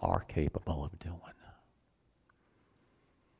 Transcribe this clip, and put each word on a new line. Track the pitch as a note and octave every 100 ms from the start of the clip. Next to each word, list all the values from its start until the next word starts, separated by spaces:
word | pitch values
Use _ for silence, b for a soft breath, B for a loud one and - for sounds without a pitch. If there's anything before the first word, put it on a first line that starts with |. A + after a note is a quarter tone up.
are | E2 F#2
capable | - - D2 - - D2+
of | D2+ -
doing. | E2+ E2+ - - - - _ _ _ _ _ _ _ _ _ _ _ _ _ _ _ _ _